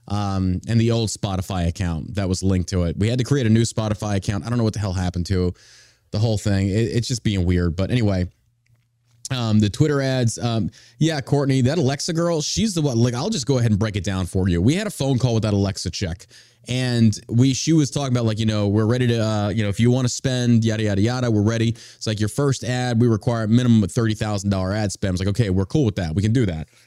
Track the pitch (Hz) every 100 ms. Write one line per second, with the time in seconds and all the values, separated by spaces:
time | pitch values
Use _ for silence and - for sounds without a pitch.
0 | - 101 101 95 92 90 - 113 117 117
1 | 110 - 104 92 - 92 85 - 90 82
2 | - 95 92 92 95 92 85 92 85 -
3 | 107 120 113 139 113 110 117 - 107 107
4 | 107 98 92 101 113 120 110 101 98 92
5 | 90 90 85 92 90 - - - - _
6 | _ 107 117 107 104 98 98 101 117 110
7 | - 110 113 98 87 87 87 80 95 123
8 | 104 95 90 _ _ _ _ _ _ _
9 | _ _ - 127 113 107 104 - 151 139
10 | 135 131 113 - 120 113 85 - - -
11 | 156 151 - 143 139 131 123 170 131 143
12 | - 165 170 165 147 - 220 170 143 117
13 | 123 120 190 220 127 131 117 101 110 101
14 | 101 95 90 98 92 85 101 175 208 -
15 | 139 127 127 113 107 101 98 - 92 -
16 | 90 82 - - - _ - 127 127 120
17 | 113 101 - 117 135 127 - 160 139 143
18 | 131 123 113 107 110 107 104 104 110 123
19 | 120 117 110 107 104 107 104 98 120 127
20 | 123 - 135 127 120 117 110 107 107 98
21 | 110 127 120 107 104 113 113 110 - -
22 | - 104 104 - 143 127 101 123 123 113
23 | 123 107 - 117 107 120 123 113 101 -
24 | 113 104 107 101 101 98 92 107 104 -
25 | 98 90 95 104 104 92 95 156 117 -
26 | 85 80 107 123 104 80 76 _